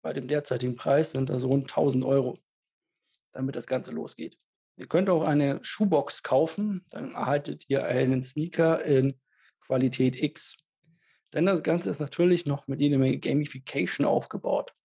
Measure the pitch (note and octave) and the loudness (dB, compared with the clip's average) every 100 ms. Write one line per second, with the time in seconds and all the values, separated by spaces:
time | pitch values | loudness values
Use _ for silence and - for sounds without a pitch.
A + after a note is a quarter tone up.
0 | D#3+ C#3 C3 D3 - B2+ B2+ A#2+ - C#3+ | -6 -8 -2 -4 -2 -4 -2 -4 2 2
1 | D#3 C3+ C3+ B2+ C3 C#3 C3+ - C#3+ C3 | 2 -2 -2 0 2 0 2 0 2 2
2 | B2+ C#3 B2+ - _ _ _ _ _ _ | 2 2 2 -6 _ _ _ _ _ _
3 | _ _ _ - C3+ C3 - B2+ B2+ A#2 | _ _ _ -6 -6 -6 -4 -4 -4 -10
4 | - - - _ _ _ _ - F3 F3 | -10 -10 -12 _ _ _ _ -20 -2 0
5 | G3 E3 D#3+ D3 C#3 C#3 - - G#3 D#3 | 2 2 2 2 2 -2 -8 -2 2 2
6 | C#3 - - C3 - - G#3+ F#3 _ - | 0 -10 0 2 2 -2 -4 -4 _ -12
7 | - - - - D3 - - C3+ - B2+ | -10 -6 -2 -2 -4 -12 -2 -2 0 2
8 | C3 C3 C3 D3+ E3 - D#3+ D#3+ - C3+ | 2 0 -2 -6 -4 2 2 2 2 4
9 | C3+ - _ _ _ _ _ C3 C3 B2+ | 4 -2 _ _ _ _ _ 0 0 2
10 | C3 B2+ D3 - - - _ _ _ _ | 0 2 -4 -4 -16 -18 _ _ _ _
11 | _ _ _ - F3+ F3 E3 E3+ F#3+ D#3+ | _ _ _ 0 2 2 0 -2 -2 -6
12 | C#3+ - F3 F3 D3 C#3 - C3+ D3 C#3 | -6 2 2 4 0 -4 -4 0 2 4
13 | C3 C#3 - C#3 D3 C3+ - C#3 F3+ - | 2 0 0 0 -2 -8 -8 -4 -4 0
14 | C#4+ A#3+ - G3+ - G3 - _ | 2 0 -2 -8 -2 -2 -4 _